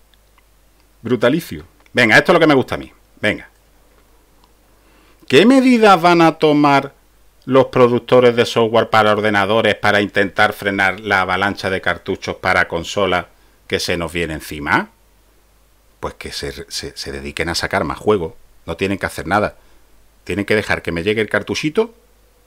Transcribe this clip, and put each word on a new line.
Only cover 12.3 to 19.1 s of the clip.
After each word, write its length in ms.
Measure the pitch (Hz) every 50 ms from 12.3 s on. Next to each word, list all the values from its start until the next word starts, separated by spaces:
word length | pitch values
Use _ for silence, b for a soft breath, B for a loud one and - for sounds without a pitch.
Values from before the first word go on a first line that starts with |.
| 90
para 320 | - - 92 92 90 87 -
consolas 560 | 90 85 82 - - 101 98 90 90 87 85 - _ _ _ _ _ _ _
que 140 | - 101 90
se 160 | - - 90
nos 160 | 85 82 82 82
viene 220 | 85 85 78 78
encima? 560 | 73 - - - 76 71 85 95 151 214 - _ _ _ _ _ _ _ _ _ _ _ _ _ _ _ _ _ _ _ _ _ _
Pues 160 | - - -
que 160 | _ - 80 -
se, 200 | - - 71 71 82 - -
se, 240 | - - - 71 -
se 180 | - - - 67
dediquen 360 | 69 67 73 - - 80 82
a 60 | 82
sacar 300 | - - - - 98 92
más 120 | 73 -
juegos. 380 | - - 104 107 98 82 80 - - - _ _ _ _
No 100 | - 85
tienen 220 | - 98 95 98 92
que 80 | -
hacer 200 | 87